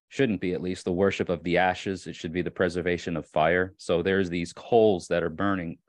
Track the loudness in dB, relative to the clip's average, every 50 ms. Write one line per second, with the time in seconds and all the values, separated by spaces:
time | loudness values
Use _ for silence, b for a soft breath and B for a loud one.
0 | _ _ -2 0 0 0 0 -2 -2 -4 -4 -4 -4 -6 -6 -4 -4 -2 2 2
1 | 2 2 2 0 -2 -2 -2 -2 0 0 2 4 4 2 0 -2 -4 -6 -6 -6
2 | -8 -12 -10 -10 -8 -4 -4 -2 -4 -2 0 0 0 0 0 0 -2 -2 -2 -2
3 | -4 -4 -6 -6 -6 -2 0 2 4 4 4 2 0 -2 -6 -8 -4 -2 0 0
4 | 2 2 2 2 0 0 -2 -4 -4 -6 -8 -12 -2 2 4 6 6 6 4 2
5 | 0 -2 -2 0 0 -2 -2 -2 -2 0 0 -2 -4 -8 -10 -12 _